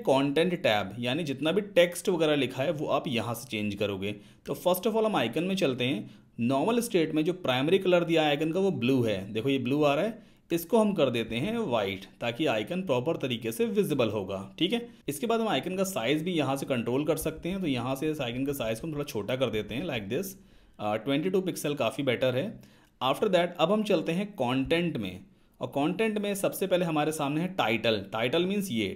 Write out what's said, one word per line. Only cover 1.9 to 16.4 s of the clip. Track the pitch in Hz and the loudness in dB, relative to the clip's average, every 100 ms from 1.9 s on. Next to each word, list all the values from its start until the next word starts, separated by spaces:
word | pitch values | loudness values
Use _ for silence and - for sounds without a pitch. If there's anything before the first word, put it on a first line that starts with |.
| - - | 4 -2
वगैरह | 175 156 147 | 2 4 4
लिखा | 127 - | 2 0
है | 143 | -2
वो | 151 151 | -2 0
आप | 143 156 | -2 0
यहाँ | 117 107 | -2 -2
से | 117 - | -6 -6
चेंज | 107 104 101 | -4 -4 -2
करोगे। | 104 98 98 104 - - - | -2 -2 -6 -8 -14 -18 -10
तो | 147 | -2
first | 180 180 226 | 0 0 0
of | 220 | 0
all | 220 | 2
हम | 185 | 2
आइकन | 117 151 | 0 0
में | 175 190 | -2 0
चलते | 160 127 123 | 0 0 -2
हैं। | 175 - - - - | -2 -6 -16 -20 -4
नॉर्मल | 117 135 170 240 | 0 2 2 0
स्टेट | 233 185 156 | 2 0 2
में | 151 156 | 0 0
जो | 180 | -2
प्राइमरी | - 127 143 190 | 0 0 4 2
कलर | 185 175 | 4 2
दिया | 165 160 | 4 2
है | 151 | 4
आइकन | 147 160 | 2 0
का | 165 | 2
वो | 196 | 0
ब्लू | 147 117 135 | 2 2 4
है, | 113 98 98 | 2 0 -2
देखो | 110 131 | -2 0
ये | 135 | 0
ब्लू | 123 143 | 0 2
आ | 147 143 | 4 2
रहा | 208 | 0
है, | 226 - - _ | -4 -16 -20 _
इसको | 170 170 233 | -4 2 4
हम | 214 | 4
कर | 180 135 | 4 2
देते | 117 113 117 | 2 -2 -2
हैं | 175 233 | -2 -2
वाइट | 180 117 101 95 - - | 0 0 0 -4 -10 -8
ताकि | 120 120 156 | -6 0 0
आइकन | 110 104 180 | 0 -2 -4
प्रॉपर | 185 123 123 - | 0 0 0 -2
तरीके | 135 117 113 | -2 -2 -4
से | 113 233 | -2 0
विजिबल | 208 170 143 113 | 2 2 2 2
होगा। | 104 95 98 95 - | 0 -4 -6 -8 -4
ठीक | 170 | -2
है, | 233 240 - - | -2 -4 -12 -10
इसके | - 226 | -6 0
बाद | 226 | 0
हम | 220 | 2
आइकन | 143 175 185 | 0 -2 -2
का | |
साइज | 190 135 113 151 | -2 0 0 0
भी | 165 | 0
यहाँ | 170 | 0